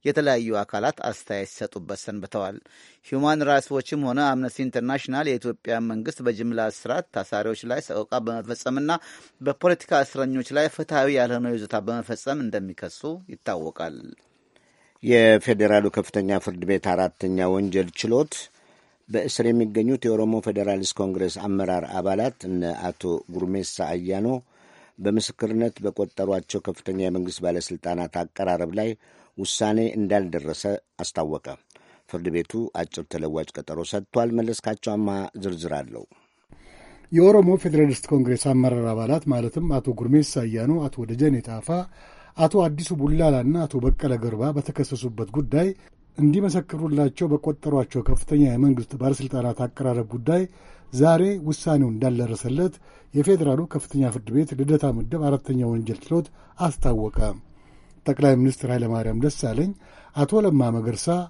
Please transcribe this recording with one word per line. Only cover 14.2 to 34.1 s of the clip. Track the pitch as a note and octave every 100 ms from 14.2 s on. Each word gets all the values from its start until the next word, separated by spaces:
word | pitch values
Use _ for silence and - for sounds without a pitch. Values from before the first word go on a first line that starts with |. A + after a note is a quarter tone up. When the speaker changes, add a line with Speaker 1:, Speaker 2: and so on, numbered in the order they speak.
| _ _ _ _ _ _ _ _
Speaker 2:
የፌዴራሉ | A#2 A#2+ A2+ G#2+ - G#2+ G#2+ G#2 G2+
ከፍተኛ | G#2+ F#2+ G#2 G2 G2
ፍርድ | - F2+
ቤት | F2 F#2+ G2
አራተኛ | F2+ G#2 _ F#2 F#2 F#2
ወንጀል | F#2+ G2 F#2+ F2+
ችሎት | - A2 A#2+ D3+ - - _ _ _ _ _ _
በእስር | G#2+ B2+ - A#2
የሚገኙት | A#2 A2 G#2+ A2+ C3
የኦሮሞ | A#2+ A2 A2 A2
ፌዴራሊስት | A2 G2+ G2+ G2 F#2+ -
ኮንግረስ | G2 F#2 F#2 -
አመራር | G2+ G2 F#2 F2+ D2+
አባላት | F#2+ F#2 F#2+ B2 -
እነ | F2+ F2+ F2 E2+
አቶ | F2+ - F#2 E2+ -
ጉርሜሳ | F2 F2+ F#2+ F2+ - D#2+
አያኖ | F2 F2+ F#2+ A2+ B2+ _ _ _ - _ -
በምስክርነት | G2 G#2+ - - A2 A2 A#2 -
በቆጠሯቸው | G2+ - G2 - G2 F#2+ - G2+
ከፍተኛ | F#2+ F2+ - F#2+
የመንግሥት | F#2 F#2 F2+ -
ባለሥልጣናት | F2 F2 - F2 E2+ F2 F2 F2
አቀራረብ | E2+ - F#2+ F2 E2+
ላይ | F#2+ A2 A2 _ _ _ -
ውሳኔ | G2 - G#2+ A2 A2+
እንዳልደረሰ | A2 G2+ G#2 F#2 D#2+ D2 D#2+ G2+ G2+ _ -
አስታወቀ። | E2+ - D#2 D2+ - - _ _ _ _ _
ፍርድ | F2 F2
ቤቱ | E2 E2 A2 A#2 E2+
አጭር | E2 - D2+
ተለዋጭ | E2 D#2 D#2 D#2
ቀጠሮ | - D2 D#2 E2
ሰጥቷል። | G2+ G2